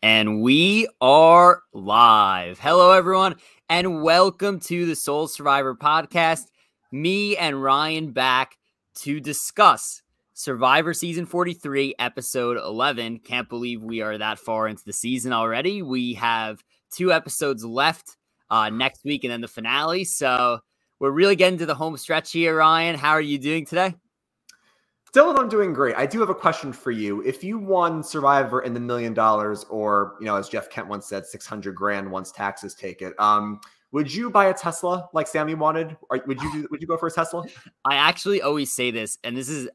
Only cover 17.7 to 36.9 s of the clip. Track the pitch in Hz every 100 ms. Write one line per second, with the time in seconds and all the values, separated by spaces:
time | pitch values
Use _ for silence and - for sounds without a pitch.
17.7 | 117 147 160 - _ _ _ _ 110 107
18.7 | 110 131 - 135 147 127 120 117 - 113
19.7 | 135 156 180 185 - 139 123 123 117 _
20.7 | _ _ _ 139 139 196 190 185 180 160
21.7 | 139 156 151 - 160 - 165 165 160 156
22.7 | 165 165 160 147 156 151 143 135 160 147
23.7 | 135 190 175 _ _ _ _ _ - _
24.7 | _ _ _ _ 262 320 285 247 214 196
25.7 | 135 135 113 139 220 208 185 175 156 143
26.7 | 123 - 113 104 101 123 131 180 226 196
27.7 | 185 170 160 147 156 139 139 131 127 127
28.7 | 120 120 120 117 110 110 107 104 101 -
29.7 | 110 107 104 101 - 110 101 98 110 -
30.7 | - 92 101 - 98 95 104 - 110 98
31.7 | 90 98 101 98 95 92 - 101 98 98
32.7 | - 98 90 92 - 104 104 104 104 -
33.7 | _ _ 139 147 151 240 208 196 190 170
34.7 | 165 180 180 180 160 151 160 151 156 151
35.7 | 160 160 160 _ 127 131 131 151 151 147
36.7 | 147 151